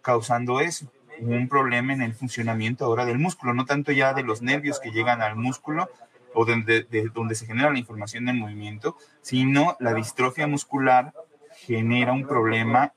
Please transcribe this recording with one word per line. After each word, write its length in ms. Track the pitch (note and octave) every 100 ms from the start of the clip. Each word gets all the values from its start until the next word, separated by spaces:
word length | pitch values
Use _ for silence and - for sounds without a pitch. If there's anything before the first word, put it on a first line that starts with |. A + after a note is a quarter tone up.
causando 600 | - A#2+ A2+ A#2+ A#2+ B2+
eso, 280 | E3 D#3+ C#3+ _ _ -
un 300 | A#2 A#2+ B2+
problema 440 | C#3+ B2 A#2+ C3
en 100 | C3+
el 100 | A#2
funcionamiento 720 | A2+ B2+ - A#2 A2+ A2 B2+ B2
ahora 200 | A2+ A#2+
del 140 | B2
músculo, 340 | F3+ - B2+
no 120 | A#2+ B2+
tanto 260 | C#3+ C#3+
ya 220 | C3+ C3+
de 100 | C3+
los 180 | B2 G#2+
nervios 380 | A#2+ D3 D3 C#3
que 120 | A#2
llegan 300 | A2 A#2+ A#2+
al 140 | A2 A2
músculo 540 | B2 C3 - D#3 F#3 - - _ _
o 120 | A2+ A2+
de, 160 | A#2
de, 220 | A2+ A2+
de 260 | A2 A2+ A2
donde 260 | A#2 A2+ A2
se 120 | A2
genera 240 | A2+ D3
la 80 | C3+
información 460 | A#2 G#2+ G#2 A#2 B2
del 100 | B2
movimiento, 600 | G#2+ G#2 G#2 G#2+ D3+ - - _
sino 540 | - B2+ C3 C#3 D#3+ -
la 140 | B2
distrofia 540 | A2+ A2 - B2+ C#3 D3
muscular 680 | C#3+ - C#3 C3 B2+ B2+ - - _ - -
genera 580 | - A2+ A2+ A#2+ B2
un 140 | C3+ C3+
problema 680 | B2 A2+ A2+ A2+ B2 C#3+